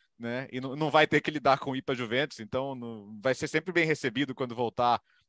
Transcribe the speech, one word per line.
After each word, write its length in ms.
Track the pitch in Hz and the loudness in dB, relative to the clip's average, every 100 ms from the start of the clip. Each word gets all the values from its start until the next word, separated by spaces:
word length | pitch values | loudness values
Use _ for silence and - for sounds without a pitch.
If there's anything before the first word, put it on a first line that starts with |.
| _ - | _ -10
né? 280 | 117 123 135 | -6 -6 -6
E 100 | 127 | -8
não, 140 | 131 139 | -8 -4
não 160 | 156 | 2
vai 160 | 151 156 | 6 6
ter 120 | 151 | 4
que 120 | - | 2
lidar 260 | 151 131 135 | 0 2 2
com 180 | - 131 | 2 -6
ir 60 | |
pra 140 | - 127 | -4 -4
Juventus, 440 | 117 123 151 - | -2 -2 -2 -6
então 360 | 107 127 139 131 | -6 -4 -4 -6
não, 440 | 117 113 101 107 | -10 -12 -14 -4
vai 100 | 131 | -2
ser 140 | 127 151 | 0 -2
sempre 260 | 156 175 | -2 0
bem 140 | 170 160 | 2 2
recebido 480 | 147 131 113 139 123 | 2 0 -2 -2 -4
quando 180 | 127 | -6
voltar 480 | 117 120 - 120 117 _ _ | -4 -4 2 2 2 _ _